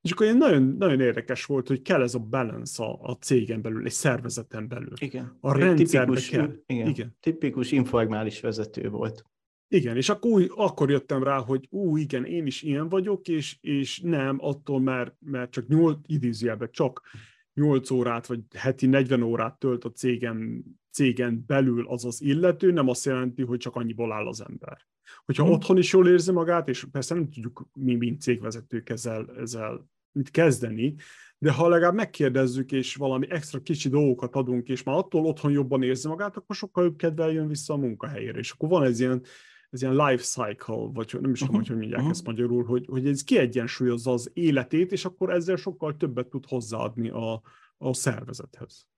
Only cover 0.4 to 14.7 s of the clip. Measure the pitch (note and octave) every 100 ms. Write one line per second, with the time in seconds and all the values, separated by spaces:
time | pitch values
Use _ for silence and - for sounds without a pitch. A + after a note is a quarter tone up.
0.4 | D4 D#3 C3 C3+ F#3+ C3+ B2+ A2 A#2 B2
1.4 | - C#3 B2 C3 - F3 B2 A#2+ A2 C3
2.4 | A#2 A2+ A#2+ - A2+ - - B2+ - C3
3.4 | A2 A2+ A2+ A2 A2+ - D#3 A#2+ A#2+ -
4.4 | A2+ A2 A2 B2 - B2 C#3 B2+ B2 -
5.4 | C3+ C3+ F3+ E3 - C#3 B2 C3 - -
6.4 | D3 - _ B2 A2+ C#3+ A#2 - - D#3+
7.4 | D3 C3 B2 C#3+ B2+ A#2+ A#2 G#2+ A2 G#2+
8.4 | A#2 A2 G#2 - - G#2 A2 A2 _ _
9.4 | _ _ _ F#3+ B2+ A#2 C3+ G3+ A#3+ G#3+
10.4 | F3+ - F#3+ - C#3 C#3+ - C#3 C3 C#3
11.4 | A#2+ C3+ C3 F#3+ F#3+ D#3 D3 C3+ B2+ E3+
12.4 | D3+ C3 D#3 C#3+ D#3+ F#3+ F#3 G3 F#3+ D#3+
13.4 | D3 - - C#3+ C3+ - F3 D#3 C3+ C3+
14.4 | C#3 C#3+ -